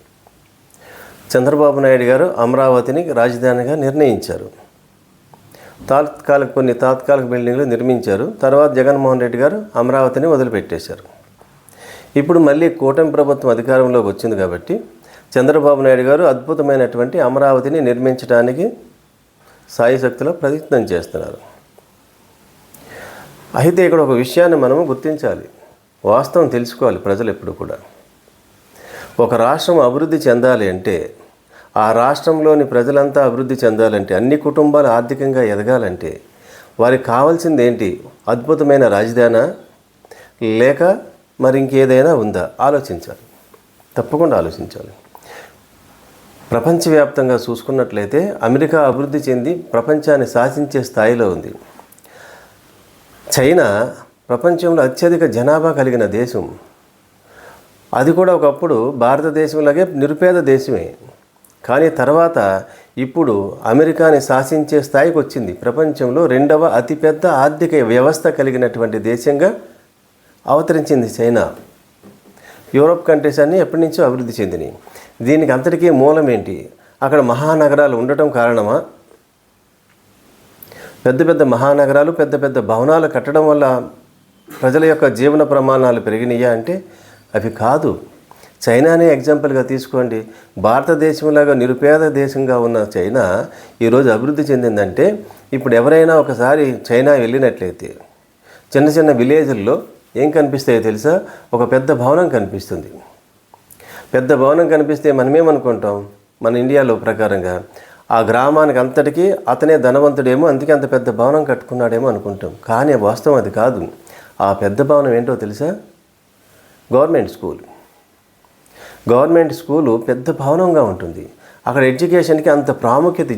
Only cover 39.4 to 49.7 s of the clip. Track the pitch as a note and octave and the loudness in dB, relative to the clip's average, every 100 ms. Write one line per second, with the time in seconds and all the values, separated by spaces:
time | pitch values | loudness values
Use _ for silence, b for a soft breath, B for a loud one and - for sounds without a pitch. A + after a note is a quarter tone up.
39.4 | C#3+ - - _ _ _ _ B B - | 0 -4 -18 _ _ _ _ B B -8
40.4 | A2+ A2 B2+ C#3 F3 A3 - _ _ - | -4 2 2 2 0 0 -6 _ _ -2
41.4 | C3 C3+ C3 C3+ C3 C3 D#3 C#3+ G#2+ F#2+ | 0 0 0 2 4 4 4 2 0 -4
42.4 | F2 - C3 D3 - F2 - - - _ | -6 -2 -2 -2 -4 -12 -12 -20 -20 _
43.4 | _ _ _ _ _ - - D3+ E3 G#2 | _ _ _ _ _ -8 -4 0 0 0
44.4 | E2 - - - - - _ - B B | -2 -8 -14 -14 -20 -20 _ -20 B B
45.4 | B B _ _ _ _ _ - - - | B B _ _ _ _ _ -20 -20 -20
46.4 | - A#2 D#3 E3+ E3+ D#3 C#3+ - B2+ B2 | -4 -2 0 0 2 2 2 0 0 0
47.4 | A#2+ A#2 - C3 A#2+ G#2 G2+ C#3+ G3 - | -2 -10 -4 -4 -2 -4 -2 -2 -2 -2
48.4 | A2+ C3+ D#3 D#3+ C#3 B2 C#3+ C#3+ C3+ B2+ | 0 0 2 2 2 0 -4 -4 -2 -4
49.4 | B2+ F3 - | -2 -6 -4